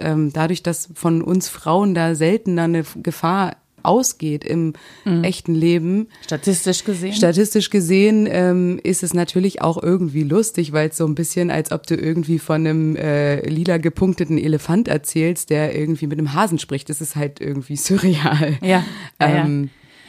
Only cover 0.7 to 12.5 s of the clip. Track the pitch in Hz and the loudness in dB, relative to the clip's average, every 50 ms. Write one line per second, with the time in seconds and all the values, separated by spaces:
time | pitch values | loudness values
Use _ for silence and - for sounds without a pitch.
0.7 | 165 - - - 165 - - 170 165 165 - - 180 185 175 - - - - 160 | -4 -4 -6 -12 -10 -4 0 0 2 2 2 2 0 0 0 -2 -8 -8 -2 0
1.7 | 160 185 208 202 185 165 165 165 165 151 160 165 196 226 226 196 175 170 165 165 | 2 2 2 2 2 2 0 0 0 2 2 2 2 2 0 0 0 0 0 0
2.7 | 170 165 156 - - - - 170 156 - - 165 180 196 190 175 - - _ _ | 0 0 -2 -4 -8 -10 -6 -6 -6 -2 -2 0 0 0 0 -2 -4 -8 _ _
3.7 | _ _ - - 185 240 262 - - - 160 156 147 147 - - - 170 165 160 | _ _ 0 2 2 2 2 0 -4 -4 -6 -4 -4 -4 -4 -4 -2 -2 -2 -2
4.7 | 151 - - - - - - 208 175 170 170 185 185 - - - 165 160 160 170 | -4 -6 -12 -20 -18 -8 -4 0 0 0 0 0 -2 -4 -2 -2 0 2 2 2
5.7 | 170 175 160 170 185 208 220 226 - - - - 160 156 - 196 190 180 - 185 | 2 2 2 0 0 -2 -2 -4 -8 -16 -10 -8 -6 -4 0 0 0 0 0 -2
6.7 | 185 - - - 202 170 175 190 208 208 208 170 170 180 214 208 - 220 196 - | -2 -2 -2 -4 -4 -4 -4 -6 -2 2 2 4 4 4 4 4 2 0 0 2
7.7 | - 202 175 160 185 190 202 214 220 214 208 214 - 180 180 180 180 180 180 175 | 2 2 2 4 4 6 6 6 6 4 4 2 2 2 2 4 4 4 2 0
8.7 | 180 - - - 190 - - 170 - 175 175 - - 185 185 202 - - - 165 | 0 -2 -2 -2 -2 -2 -2 -2 0 0 0 0 0 0 0 0 0 0 0 0
9.7 | 165 - - 170 180 190 180 160 135 156 151 143 160 208 226 220 - - 170 147 | 0 0 0 0 0 2 0 0 -2 -2 0 2 2 2 0 0 0 -4 -4 -2
10.7 | 147 156 151 156 - - 170 151 151 143 170 - - 180 175 175 143 156 156 - | 0 0 0 0 0 -2 -2 0 0 -2 -2 -4 -2 -2 0 0 0 -2 -2 -2
11.7 | 170 165 - - 165 160 - 156 165 170 165 147 165 156 - - | -4 -6 -4 -2 -2 -2 0 0 -2 -2 0 0 0 -2 0 0